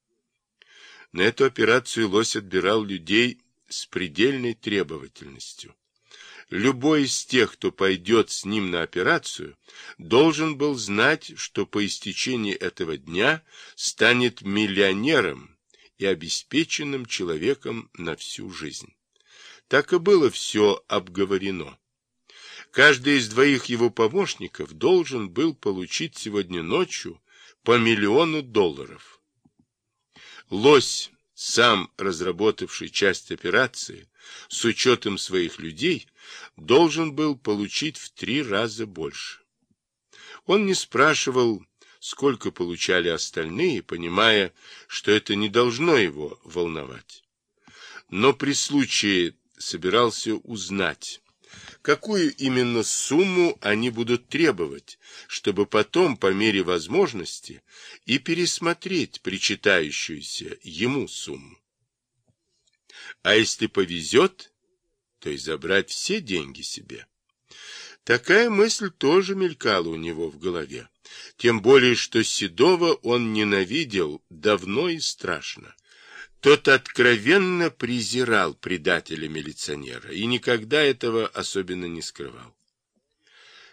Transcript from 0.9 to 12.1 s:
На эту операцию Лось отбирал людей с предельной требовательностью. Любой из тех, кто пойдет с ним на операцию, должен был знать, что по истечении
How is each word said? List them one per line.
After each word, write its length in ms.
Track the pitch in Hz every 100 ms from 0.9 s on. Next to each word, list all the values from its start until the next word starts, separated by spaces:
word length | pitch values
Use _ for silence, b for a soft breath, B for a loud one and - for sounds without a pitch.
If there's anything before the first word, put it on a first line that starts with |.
| B B
На 100 | 85
эту 240 | 101 117 135
операцию 640 | - 110 123 - - 110
Лось 260 | 98 113 110
отбирал 480 | 98 92 90 110
людей 600 | 104 95 80 104 123 - _ _ _
с 160 | - -
предельной 680 | - 90 73 123 135 123 113
требовательностью. 1200 | - 104 78 78 67 - 73 65 - - - _ _ _ B B B B B
Любой 540 | 90 123 127 139 156
из 200 | 135 -
тех, 300 | - 127 104
кто 180 | - 95
пойдет 600 | - 95 92 90 113 -
с 120 | -
ним 280 | 95 107 95
на 100 | 87
операцию, 760 | 82 87 101 165 - - 78 - B B B B
должен 580 | 82 117 160 147 160 139
был 160 | 147
знать, 600 | 131 98 101 127 160 - 160
что 320 | - - 98
по 180 | 107 104
истечении 680 | - 104